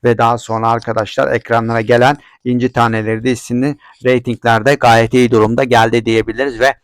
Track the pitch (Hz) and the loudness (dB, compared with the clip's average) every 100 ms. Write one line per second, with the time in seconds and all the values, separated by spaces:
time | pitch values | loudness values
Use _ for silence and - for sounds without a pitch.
0 | 120 117 117 120 - 113 113 117 117 113 | 0 0 0 -2 -4 -4 -2 -2 -4 -6
1 | 104 - 139 117 - 117 113 117 110 120 | -6 -4 -2 -4 -2 -2 -2 -4 0 2
2 | 123 147 _ _ 127 123 123 123 117 110 | 2 0 _ _ -4 -2 -2 0 0 0
3 | 110 110 120 120 - 123 135 143 - _ | -4 -4 -4 -4 -4 -4 -4 -6 -16 _
4 | 127 127 123 113 120 113 113 143 123 117 | 0 0 -2 -4 0 0 2 2 4 4
5 | 113 127 123 120 107 117 135 117 113 117 | 4 2 2 4 2 0 2 2 2 0
6 | 113 113 110 110 139 117 131 127 | 0 -2 -2 -4 -6 0 -2 -2